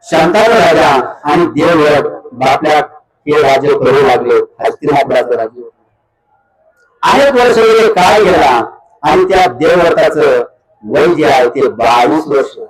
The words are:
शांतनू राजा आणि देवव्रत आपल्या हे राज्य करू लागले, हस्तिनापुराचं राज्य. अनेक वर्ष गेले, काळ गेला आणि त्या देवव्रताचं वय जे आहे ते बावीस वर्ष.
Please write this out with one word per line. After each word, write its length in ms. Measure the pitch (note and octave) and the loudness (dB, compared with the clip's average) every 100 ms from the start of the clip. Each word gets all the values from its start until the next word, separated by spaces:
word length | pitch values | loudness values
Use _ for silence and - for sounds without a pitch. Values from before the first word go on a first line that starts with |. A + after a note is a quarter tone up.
| - | -4
शांतनू 420 | E3 E3 F3 A3+ | -2 -2 0 0
राजा 600 | A3+ - D#3+ D#3 C#3+ - - | 2 2 2 0 0 -4 -10
आणि 220 | D3 D3 E3 | -4 -2 -2
देवव्रत 600 | B2+ E3 E3+ D3 D3 - - - A#2+ C3 | -2 -2 0 0 0 -4 -10 -18 -6 -2
आपल्या 280 | C#3+ G#3 - F#4 - _ _ - | -2 0 -2 -2 -12 _ _ -4
हे 140 | D3+ | 0
राज्य 260 | C#3+ C3+ C#3+ | 2 0 0
करू 400 | C#3 B2+ C3+ C3+ | 0 0 2 2
लागले, 260 | B2 A#2+ | 0 0
हस्तिनापुराचं 960 | A#2 A2 _ A#2 - D3+ C#3+ - C#3+ A#2+ | -2 -2 _ -6 -6 -4 -2 0 -2 -2
राज्य. 300 | A#2+ A2+ A#2+ A#2 _ _ _ _ _ _ _ _ _ _ _ _ _ | -4 -6 -10 -20 _ _ _ _ _ _ _ _ _ _ _ _ _
अनेक 300 | - - C#4 | -2 2 2
वर्ष 240 | B3+ A#3+ A3+ | 2 2 2
गेले, 360 | A3 A3+ A3+ | 2 4 2
काळ 280 | G#3 F3+ D#3+ | 2 2 4
गेला 440 | G3 F3+ - B2 A2 - _ _ | 2 2 2 0 -4 -12 _ _
आणि 220 | D3 E3 | -2 0
त्या 220 | F#3 F#3 F#3 | 0 2 0
देवव्रताचं 960 | A#2 D#3+ F3 E3+ D#3+ D#3+ D#3 C3+ B2 A#2+ _ _ _ G#2+ | 0 0 2 2 2 0 0 0 0 -4 _ _ _ -6
वय 180 | A#2 - | -2 0
जे 180 | D#3+ D3 | 0 0
आहे 240 | C3 B2 | 2 0
ते 180 | C#3 C3+ | 0 -2
बावीस 560 | G#2+ A#2 A#2+ - D#3 D3 | 0 0 2 2 0 -2
वर्ष. 320 | C#3+ C3 - - | -2 -2 -8 -20